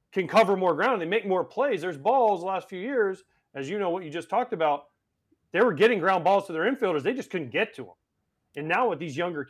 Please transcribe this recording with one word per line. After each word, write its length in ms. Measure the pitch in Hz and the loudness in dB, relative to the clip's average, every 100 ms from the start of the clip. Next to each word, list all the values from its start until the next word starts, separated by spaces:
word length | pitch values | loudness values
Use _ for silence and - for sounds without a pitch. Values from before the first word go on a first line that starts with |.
| _ | _
can 160 | 190 165 | -6 2
cover 300 | 196 196 190 | 4 4 4
more 160 | 185 | 2
ground. 260 | 151 226 226 | 2 0 0
They 60 | 165 | 0
make 220 | 220 196 | -2 0
more 160 | 185 | -2
plays. 360 | 170 - 285 190 | -2 -2 0 0
There's 200 | 180 143 | -4 -2
balls 420 | 170 269 220 185 | 2 4 4 2
the 60 | 185 | -4
last 200 | 185 - | -6 -6
few 120 | 185 | -10
years, 440 | 226 262 196 190 _ _ _ | -4 0 0 -2 _ _ _
as 160 | 139 135 | -10 -6
you 80 | 202 | -4
know, 140 | 185 | -2
what 120 | 185 | -4
you 60 | 160 | -6
just 220 | 165 - | -10 -2
talked 200 | 208 247 | -2 -2
about, 340 | 180 156 143 - _ _ _ _ _ _ | 0 0 0 -4 _ _ _ _ _ _
they 100 | 170 | 2
were 120 | 240 | 2
getting 260 | 151 226 208 | 4 4 4
ground 240 | 175 185 | 2 2
balls 240 | 165 196 190 | 4 2 0
to 60 | |
their 100 | 160 | -2
infielders. 400 | 196 277 190 151 | -2 0 0 0
They 100 | 143 | -2
just 160 | 147 - | -4 -6
couldn't 220 | 180 127 | -6 -4
get 240 | 156 214 - | -2 -4 -6
to 80 | |
'em. 100 | 98 - _ _ _ _ _ 139 | -16 -18 _ _ _ _ _ -10
And 120 | 156 | -2
now 220 | 185 247 | 0 0
with 80 | 151 | -2
these 180 | 165 135 | -6 -4
younger, 320 | 175 156 | -4 -6